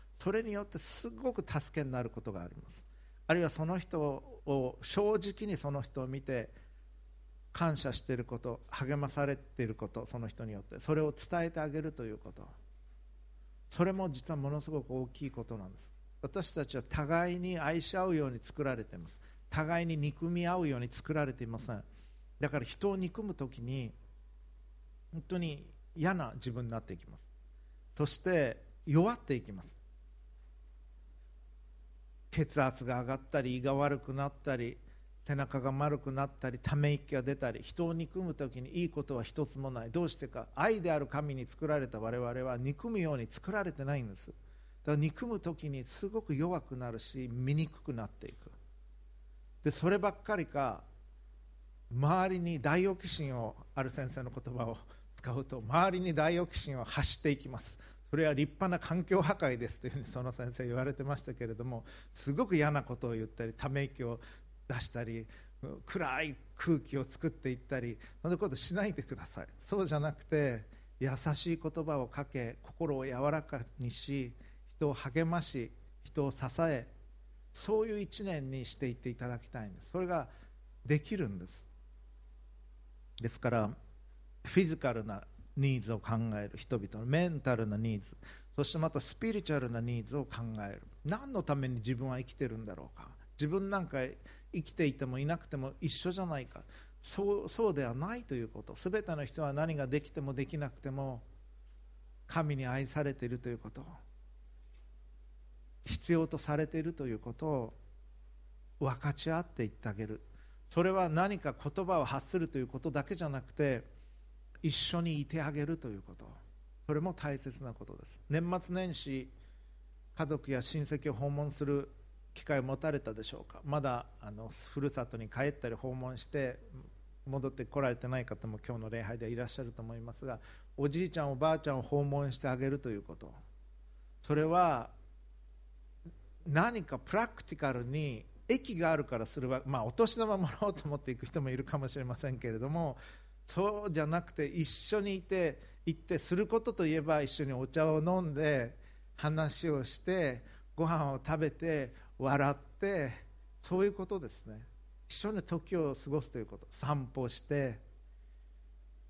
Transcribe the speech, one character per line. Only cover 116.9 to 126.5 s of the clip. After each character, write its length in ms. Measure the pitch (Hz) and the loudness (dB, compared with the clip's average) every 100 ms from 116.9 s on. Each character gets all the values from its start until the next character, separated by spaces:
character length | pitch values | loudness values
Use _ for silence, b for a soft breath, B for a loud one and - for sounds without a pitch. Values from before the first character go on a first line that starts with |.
れ 60 | 151 | 0
も 140 | 175 | 0
大 240 | 139 151 135 | -2 -2 -2
切 260 | 139 120 | -6 -8
な 80 | 131 | -10
こ 120 | 120 95 | -10 -12
と 100 | - | -14
で 80 | - | -16
す。 140 | - - | -16 0
年 320 | 151 170 180 | 2 4 0
末 100 | 175 | 0
年 220 | 180 185 - | -2 -2 -2
始、 340 | - 135 127 - b b b b - - - - | -2 -4 -4 -12 b b b b -20 -20 -12 -4
家 100 | 156 | 0
族 260 | 147 - | -2 0
や 120 | 131 | -2
親 180 | 120 156 | 0 -2
戚 280 | 143 151 151 | -2 -2 -2
を 20 | |
訪 160 | 110 143 | -2 0
問 220 | 143 147 | 0 -2
す 120 | - | -2
る 240 | 143 143 139 - - - - | 2 2 0 -10 -20 -20 -16
機 100 | - | -10
会 160 | - 143 | 0 0
を 40 | |
持 120 | 127 135 | 2 0
た 140 | 160 | 0
れ 80 | 143 | 0
た 140 | - | -2
で 100 | 110 | -6
し 80 | 107 - | -8 -10
ょ 100 | - | -12
う 60 | |
か。 80 | - | -10
ま 160 | 143 147 | -2 0
だ、 280 | 139 123 - - | 2 0 -4 -12
あ 120 | 104 | -12
の、 180 | 104 113 - - | -10 -10 -10 -8
ふ 80 | - | -2
る 80 | 139 | 0
さ 160 | - 120 | 0 -4
と 120 | 113 | -4
に 120 | 110 | -4
帰 140 | 120 139 | 0 2
っ 20 | |
た 180 | 147 123 | 0 -4
り 60 | 113 | -4
訪 180 | 131 | -4
問 240 | 127 127 127 | -4 -6 -8
し 80 | - | -4
て 320 | 147 131 | -2 -2